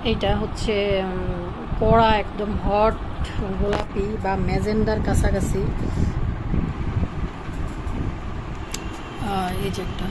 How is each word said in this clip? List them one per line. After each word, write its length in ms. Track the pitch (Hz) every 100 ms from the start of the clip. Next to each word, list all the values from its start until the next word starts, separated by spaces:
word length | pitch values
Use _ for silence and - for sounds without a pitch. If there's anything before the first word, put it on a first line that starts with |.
এইটা 320 | 240 220 196 208
হচ্ছে, 640 | 214 - - 208 202 196 190
উম, 440 | 185 185 175 175 - - -
কড়া 360 | 220 226 220 214
একদম 360 | 196 - 208 196
হট 540 | 196 202 220 220 - - - - 208 190
গোলাপি 580 | 202 208 208 208 196 214
বা 120 | 190 190
ম্যাজেন্ডার 600 | 185 190 202 214 214 214 -
কাছাকাছি। 580 | 196 208 196 185 190 190 - - - - - - - - - - - - - - - - - - - - - - - - - - - - - - - - - - -
আহ, 440 | 208 196 185 185 196
এই 60 |
যে 100 | 185
একটা 240 | 170 - 190